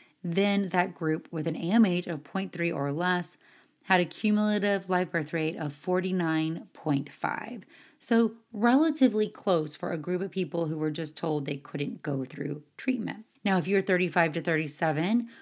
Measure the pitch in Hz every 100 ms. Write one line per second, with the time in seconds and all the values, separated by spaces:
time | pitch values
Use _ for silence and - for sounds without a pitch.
0 | _ _ 170 170 202 202 190 180 185 170
1 | 156 156 - 165 160 151 170 226 208 175
2 | 175 156 - 190 190 - 170 147 143 147
3 | 180 180 175 - _ _ _ _ - 185
4 | 175 - 214 208 208 208 202 196 180 180
5 | 185 165 151 165 160 - 147 143 - 180
6 | 185 180 165 160 160 165 - - 156 143
7 | 147 - - - - 240 - - - _
8 | - 226 226 - _ 208 233 262 320 311
9 | 262 214 214 - - 170 151 - 139 160
10 | 160 180 196 190 165 170 160 156 156 156
11 | 156 - 165 151 139 143 - 147 143 -
12 | 151 135 131 - 151 147 - - - 254
13 | 190 208 - _ 202 190 165 196 190 180
14 | 180 175 165 160 170 160 156 - 160 151
15 | 180 233 233 -